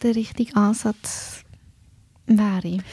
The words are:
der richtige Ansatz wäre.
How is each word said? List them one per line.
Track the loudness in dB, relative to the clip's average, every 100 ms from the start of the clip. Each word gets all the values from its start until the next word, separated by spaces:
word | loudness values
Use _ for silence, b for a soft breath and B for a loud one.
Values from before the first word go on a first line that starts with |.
der | 0 0
richtige | -2 -4 -2 2
Ansatz | 2 2 -2 -4 -8 -12 -12 -16 -20 -20 -20 _ _ -20 _ _ 2
wäre. | 4 4 0 -2 -6 B